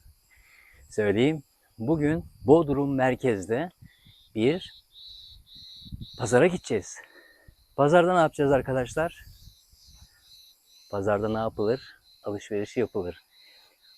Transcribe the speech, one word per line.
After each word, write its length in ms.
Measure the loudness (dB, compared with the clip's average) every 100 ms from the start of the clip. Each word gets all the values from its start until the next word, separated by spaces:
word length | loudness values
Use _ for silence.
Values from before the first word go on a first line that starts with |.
| -20 _ _ _ _ _ _ -20 -12
Söyleyeyim. 540 | -4 -2 2 0 -2 -10 _ _ -8
Bugün 480 | -4 0 0 -2 -8 -2 6
Bodrum 500 | 6 6 -2 -2 0
merkezde 720 | 0 0 0 -2 -2 -4 -4 -12 -20 _ -20 -20 _ -2
bir 460 | 0 0 -6 -20 _ -20 -20 -20 -20 -20 -20 -20 -20 -20 -18 -16 -16 -10
pazara 280 | 0 4 4
gideceğiz. 480 | 0 -4 -6 -6 -16 -20 -20 -20 _ _ _ _ 0
Pazarda 380 | 4 6 4
ne 60 | 4
yapacağız 320 | 2 2 2
arkadaşlar? 760 | 2 0 -4 -4 -4 -6 -8 -20 -20 -20 _ _ _ -20 -20 -20 _ _ -20 -20 _ _ _ _
Pazarda 380 | -6 -2 -2 -2
ne 80 | -4
yapılır? 440 | -4 -4 -2 -4 -8 -20 _ _
Alışveriş 540 | -10 -10 -8 -8 -6 -4
yapılır. 400 | -4 -6 -8 -12 _ _ _ _ _ _ _